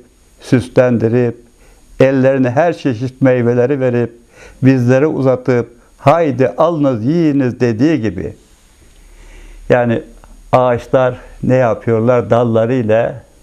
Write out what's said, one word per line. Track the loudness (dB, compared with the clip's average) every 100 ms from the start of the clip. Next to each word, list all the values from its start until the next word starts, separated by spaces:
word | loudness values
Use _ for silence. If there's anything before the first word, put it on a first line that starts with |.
| _ _ _ _
süslendirip, | -2 -2 0 0 2 2 0 0 -2 -4 _ _ _ _ -20 -2
ellerine | 0 2 2 2 0
her | 0 0 -2
çeşit | -4 -4 -8 0
meyveleri | 0 2 0 0 0 0
verip, | -2 -2 -4 -8 _ -20 -20 0
bizlere | 2 2 2 2 0
uzatıp, | 0 -2 -2 0 -2 -2 -12 _ _
"Haydi | 0 2 0 0 -2
alınız, | 0 0 0 -2 -2 -2
yiyiniz." | 0 0 0 -2 -2
dediği | -2 0 0 0
gibi. | -4 -6 -10 -14 _ _ _ _ -20 -20 -20 -20 -20 -20 -20 -20 -2
Yani | 0 0 -4 -6 -20 -20 -20 -4
ağaçlar | 0 0 -2 -2 0 0 -4 -16 -8
ne | -2 0
yapıyorlar? | 0 -2 -2 0 2 0 0
Dallarıyla | 0 2 0 0 -2 0 0 -2 -8 -20 _